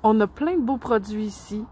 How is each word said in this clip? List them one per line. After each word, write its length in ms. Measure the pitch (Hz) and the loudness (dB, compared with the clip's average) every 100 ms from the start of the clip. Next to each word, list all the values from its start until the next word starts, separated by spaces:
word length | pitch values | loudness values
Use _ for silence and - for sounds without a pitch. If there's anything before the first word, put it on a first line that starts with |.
On 160 | 220 220 | 4 4
a 60 | 202 | 2
plein 280 | - 302 359 | 0 0 0
de 60 | |
beaux 160 | 240 262 | 0 -2
produits 480 | - 226 196 214 214 | 0 0 0 -6 -6
ici. 400 | 196 - 208 220 | -8 -10 -10 -10